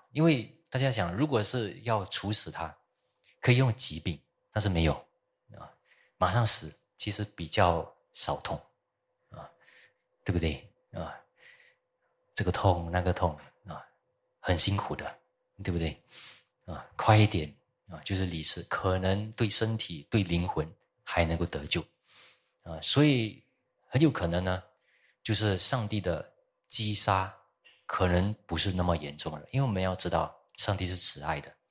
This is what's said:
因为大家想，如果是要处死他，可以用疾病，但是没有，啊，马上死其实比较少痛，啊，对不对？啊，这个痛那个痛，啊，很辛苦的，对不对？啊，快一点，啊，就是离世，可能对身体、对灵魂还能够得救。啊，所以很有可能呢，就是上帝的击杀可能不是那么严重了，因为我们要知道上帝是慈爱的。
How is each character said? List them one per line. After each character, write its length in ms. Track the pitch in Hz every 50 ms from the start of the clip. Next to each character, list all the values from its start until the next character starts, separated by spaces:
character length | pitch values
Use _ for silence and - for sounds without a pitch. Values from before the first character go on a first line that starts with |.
| _ _
因 100 | - 143
为 220 | 160 165 147 120 107 - - _ _ _
大 100 | - 127
家 120 | 135 135
想， 240 | 110 107 90 85 87
如 120 | 107 151
果 160 | 151 131 107
是 380 | 101 - - 123 110 95 - -
要 240 | 110 120 113 104 92
处 240 | - - - - 101
死 200 | 104 - - 80
他， 260 | - - 82 78 - _ _ _ _ _ _ _ _ _ _ _ _ _
可 100 | - 127
以 60 | 120
用 180 | 127 135 120 104
疾 240 | - - - 78 78
病， 200 | - 92 78 - _ _ _ _ _ _
但 100 | - 107
是 80 | 98 101
没 160 | 87 85 80
有， 80 | 73 69 - - _ _ _ _ _ _ _ _ - -
啊， 160 | - - - - _ _ _ _ _ _ _ _ -
马 120 | 92 90
上 160 | 101 120 113
死 320 | 107 - - 80 76 - _ _ _ _ -
其 120 | - 107
实 140 | 101 - 104
比 240 | - - - 85 -
较 420 | - 107 92 87 85 80 - - - _ _ _
少 240 | - - - - 143 -
痛， 200 | - - - - - _ _ _ _ _ _ _ _ _ _ _ _ _
啊， 180 | - - - - _ _ _ _ - - - _ _ _ _ _ _ _ -
对 80 | -
不 60 | 87 85
对？ 320 | 82 80 71 - - - _ _ _ _
啊， 220 | - 92 82 76 - - - _ _ _ - - - - _ _ _ _ _ _ _ _ _ _ _ _ _ _ -
这 80 | -
个 80 | 87 90
痛 400 | 90 - - 98 87 85 85 85
那 120 | 87 90
个 100 | 90 92
痛， 260 | - - 92 82 76 - - - _ _ -
啊， 200 | 98 76 - - - _ _ _ _ _ _ _ _ _ _
很 180 | - - 90 85
辛 180 | - 104 101
苦 200 | 98 - - -
的， 220 | - - - - - _ _ _ _ _ _ _ -
对 80 | 95 98
不 80 | 87 85
对？ 240 | 80 78 73 - _ _ - - - - - - _ _ _ _ _
啊， 200 | 95 78 - - - _
快 200 | - - 117 107
一 100 | 107 107
点， 280 | - - 85 76 73 - _ _ _ _ _ _ -
啊， 120 | 85 78
就 140 | - - 98
是 100 | 92 95
离 160 | 90 85 80
世， 200 | 78 - - 87
可 360 | 80 - - - - 95 92 92
能 320 | 92 95 95 104 107 110
对 160 | 113 - 117 101
身 280 | - - 110 110 113
体、 300 | 113 - - 85 71 71 -
对 120 | - 107
灵 260 | 95 85 85 85 87 90
魂 200 | - - 78 82 - _ _ _ _ _ _
还 200 | - - 90 82
能 120 | 80 82
够 80 | 82 87
得 220 | - - 73 73
救。 180 | 76 - 85 76 - _ _ _ _ - - - - - _ _ _ _ _
啊， 180 | - 87 80 78
所 240 | - - - 139 151
以 400 | 151 135 120 113 107 95 - _ _ _ _ _ _ _ _ _
很 140 | _ - 135
有 100 | 160 147
可 160 | - - 90
能 160 | 85 85 90
呢， 200 | 90 92 92 90 - _ _ _ _ _ _ _ _ _ _ _
就 120 | - - 107
是 240 | 101 110 104 95 90
上 280 | - - 139 123 107
帝 140 | 101 110 104
的 320 | 90 92 82 76 - - _ _ _ _ _ _ _
击 280 | - - - 107 107 104
杀 380 | - - 107 95 95 95 98 - - _ _ _ _ _ - _ _ _
可 220 | - - - 95 90
能 260 | 87 90 95 104 107 - _
不 100 | - 85
是 160 | 80 - 101
那 100 | 90 92
么 140 | 90 90 85
严 200 | 80 73 73 73
重 160 | 76 - 78 78 76
了， 80 | - -
因 100 | - 135
为 40 | 139
我 60 | 120
们 100 | 101 92
要 120 | 95 95 92
知 160 | - - 175
道 240 | - - 151 - - - _ _ _
上 200 | - - 110 98
帝 100 | 92 92
是 100 | 87 90
慈 260 | 87 - - - 69
爱 180 | 71 113 160 71
的。 140 | - - - _ _ _